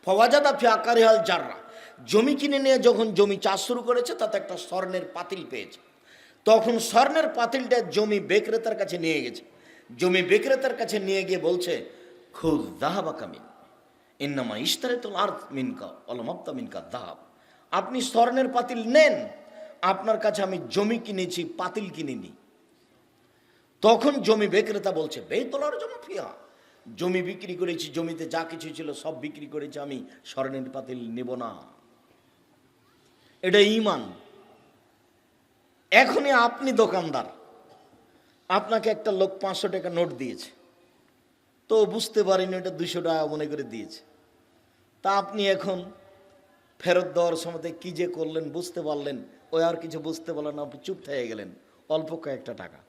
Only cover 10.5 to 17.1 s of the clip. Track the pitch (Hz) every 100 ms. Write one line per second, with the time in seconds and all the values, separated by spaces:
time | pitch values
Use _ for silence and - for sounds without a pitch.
10.5 | 262 269 240 226 208 190 196 180 180 156
11.5 | 180 175 143 - - - - - - 165
12.5 | 151 - - 139 190 160 - 98 71 -
13.5 | - - _ _ _ _ _ 143 143 120
14.5 | 107 147 - 254 240 214 190 202 - -
15.5 | 139 127 107 98 - - 120 117 175 -
16.5 | 131 113 95 - 123 95